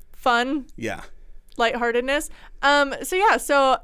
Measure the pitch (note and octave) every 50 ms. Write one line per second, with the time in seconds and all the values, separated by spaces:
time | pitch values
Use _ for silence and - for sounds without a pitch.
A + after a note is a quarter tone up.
0 | - - - - - B3+ A#3+ A#3 B3 C4+ D4+ C#4+ B3 - - - A#2 G#2+ F#2 -
1 | - - - - - - - - - - - - A#3 A3+ - A#3 A#3+ A#3 A#3 A#3+
2 | B3 C4+ C#4 D4+ D4 - - - - - - - - C#4 C#4+ C#4+ C#4+ C#4 - -
3 | C4 - F4+ F#4 G4+ A4 F#4+ B3+ - - C#4+ C#4 C4+ C4 B3+ -